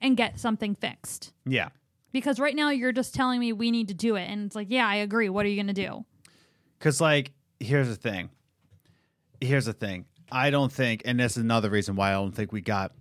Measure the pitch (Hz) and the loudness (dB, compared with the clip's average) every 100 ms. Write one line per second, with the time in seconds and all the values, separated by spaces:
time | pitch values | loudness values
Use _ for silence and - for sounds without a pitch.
0 | 269 247 226 - 233 214 214 196 - - | 2 2 0 -2 -4 -2 -2 -4 -6 -8
1 | - - - _ 131 127 - - _ _ | -12 -14 -16 _ -2 0 -2 -8 _ _
2 | _ 262 277 240 285 294 294 277 254 247 | _ -4 -2 0 0 0 0 0 0 0
3 | 247 254 269 247 240 214 233 233 202 175 | -2 -2 0 0 0 0 0 0 -2 -2
4 | 226 208 175 208 202 214 202 254 220 208 | 0 0 -2 -6 -6 -8 -2 0 2 0
5 | 208 226 208 196 208 202 202 196 190 - | 0 0 0 0 0 0 -2 -4 -4 -8
6 | - _ - _ _ _ _ _ 156 135 | -14 _ -20 _ _ _ _ _ 0 4
7 | 160 147 135 - _ - 117 143 123 104 | 4 4 0 -10 _ -10 0 2 2 -2
8 | 117 95 87 - _ _ _ _ _ _ | -4 -4 -6 -14 _ _ _ _ _ _
9 | _ _ _ - 131 139 113 104 104 90 | _ _ _ -6 2 2 2 -4 -6 -6
10 | - _ - 127 143 143 131 135 123 110 | -12 _ -6 0 2 4 2 2 0 0
11 | 123 123 120 120 113 113 104 104 98 98 | 0 2 2 2 2 4 4 2 2 2
12 | 98 98 98 101 104 107 101 101 95 - | 2 2 0 -4 -6 -6 -2 -2 -4 -10